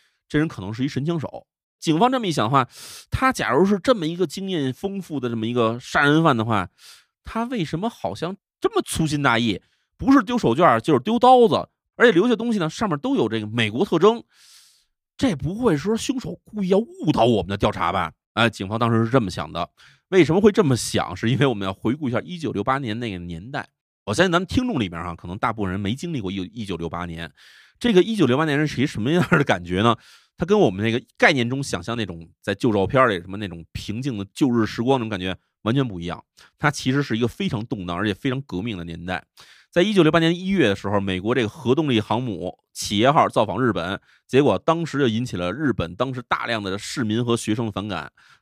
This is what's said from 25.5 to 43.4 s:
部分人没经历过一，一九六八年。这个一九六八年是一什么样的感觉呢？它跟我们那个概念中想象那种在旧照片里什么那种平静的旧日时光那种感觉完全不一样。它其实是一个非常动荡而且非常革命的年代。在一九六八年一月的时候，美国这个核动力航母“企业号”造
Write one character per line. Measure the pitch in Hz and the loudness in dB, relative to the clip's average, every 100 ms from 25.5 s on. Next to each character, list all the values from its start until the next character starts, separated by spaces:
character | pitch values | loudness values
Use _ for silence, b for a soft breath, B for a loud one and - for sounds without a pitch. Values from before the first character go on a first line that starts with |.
部 | 110 | -2
分 | 95 | -4
人 | 95 | -2
没 | 101 131 | -4 -6
经 | 175 | -6
历 | 147 | -6
过 | 95 | -6
一， | 98 92 | -6 -8
一 | 120 101 | -10 -8
九 | 85 | -6
六 | 82 | -6
八 | 85 87 | -8 -10
年。 | 82 85 b b b b b | -10 -12 b b b b b
这 | 240 | 2
个 | 185 | 4
一 | 180 220 | 2 2
九 | 131 | 2
六 | 127 | 2
八 | |
年 | 160 143 151 | 0 0 -2
是 | - | -2
一 | 135 | -4
什 | 117 | -4
么 | 113 | -2
样 | 175 143 | 0 2
的 | 165 | 2
感 | 139 98 | 2 -2
觉 | 87 90 | -2 0
呢？ | 117 110 b b b - | 2 0 b b b -8
它 | 170 | 0
跟 | 208 | 2
我 | 147 | 2
们 | 92 | 2
那 | 113 | -2
个 | 117 - - | -4 -6 0
概 | 233 | 2
念 | 143 120 | 2 0
中 | 135 | -4
想 | 139 87 | -6 -6
象 | 85 117 | -6 -6
那 | 98 | -6
种 | 85 82 _ | -10 -18 _
在 | - 98 | -6 0
旧 | 127 | 2
照 | 104 95 | 2 2
片 | 135 127 | 4 4
里 | 92 | 2
什 | 90 | -6
么 | 98 | -10
那 | 101 | -10
种 | 85 82 | -10 -14
平 | - - 104 | -12 -8 -6
静 | 139 107 | -6 -6
的 | 98 | -8
旧 | - 143 | 0 2
日 | 120 107 | 4 0
时 | - | 0
光 | 120 135 | 0 0
那 | |
种 | 110 | 0
感 | 98 | -4
觉 | 92 90 _ _ | -4 -6 _ _
完 | 104 135 | 0 0
全 | 127 | 0
不 | 92 | -4
一 | 85 | -8
样。 | 85 - b b _ | -10 -14 b b _
它 | 147 | -2
其 | 143 135 | 0 0
实 | 135 | -2
是 | 143 113 | -2 -2
一 | |
个 | 117 | -2
非 | - 190 | -2 -4
常 | 113 110 | -4 -6
动 | 110 90 | -8 -6
荡 | 87 | -2
而 | 107 | -2
且 | |
非 | 95 139 | -2 -4
常 | 127 | -4
革 | 139 90 | -6 -6
命 | 117 95 | -6 -8
的 | 85 | -10
年 | 82 87 | -10 -6
代。 | 90 - B B B B | -8 -8 B B B B
在 | 170 | 0
一 | 196 | 2
九 | 202 | 4
六 | 156 | 4
八 | 165 | 4
年 | 165 175 | 2 0
一 | 185 | 0
月 | 196 117 | 2 2
的 | 98 | 2
时 | 98 | -2
候， | 101 | -2
美 | 98 92 | 0 -2
国 | 101 123 | 0 0
这 | |
个 | 107 | 0
核 | - 117 139 | -2 0 2
动 | 156 | 2
力 | 113 | 0
航 | - 110 | 0 -2
母 | 127 87 87 - _ | -4 -6 -8 -12 _
“企 | - - 104 | -12 -2 2
业 | 123 | 4
号” | 151 104 | 4 4
造 | 139 | 2